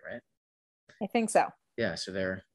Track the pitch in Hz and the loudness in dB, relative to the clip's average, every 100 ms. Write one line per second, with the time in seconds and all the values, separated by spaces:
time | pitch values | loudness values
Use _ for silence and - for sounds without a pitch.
0 | 82 120 - _ _ _ _ _ - - | -12 -12 -14 _ _ _ _ _ -20 -10
1 | 196 240 220 180 - - _ - 110 82 | -2 0 4 4 4 0 _ -2 -2 -2
2 | - 95 95 95 - | -4 -2 -2 -4 -8